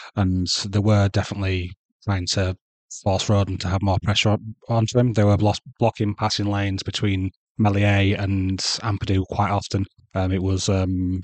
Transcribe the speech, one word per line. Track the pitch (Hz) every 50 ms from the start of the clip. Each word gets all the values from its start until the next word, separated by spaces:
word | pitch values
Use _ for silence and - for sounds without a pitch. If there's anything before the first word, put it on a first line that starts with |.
| - - -
And | - 98 92 92 92 90 87 - - - 101
they | 98 104
were | 98 107 107 104 101 98
definitely | - 104 95 - 98 101 101 95 95 92 87 90 87 - _ _ _ _ _
trying | 120 101 92 90 -
to | - 101 95 92 92 - _ _ _ _ _ _ - - -
force | 104 95 90 - -
Rodon | 107 101 98 95 95 90
to | - 90
have | 90 98
more | 92 98 95 92 -
pressure | 107 104 - - 110
on, | 104 - - 110 110 - _ -
onto | 117 113 113 110 - 123
him. | 123 127
They | 110 113 104
were | 104 104
blo-, | 98 107 104 101 - - - - -
blocking | 120 113 - - 110 104 101
passing | - 107 107 - - 101
lanes | 101 101 101 101 98 95 92
between | - - - - - 104 98 95 95 95 - _ _ _ _ -
Meslier | 113 104 98 101 101 101 101 98 98 98 98 98
and | 101 95 98 98 92 95 95 92
Ampadu | - - - - 107 117 104 98 - - 98 95 92
quite | - - - 104 98
often. | 101 98 - - - 98 95 - _ _ _ _ -
Um, | 95 95 92
it | 95 95
was, | 92 95 95 92 - -
um, | 101 95 92 92 92 90 92 90 92 92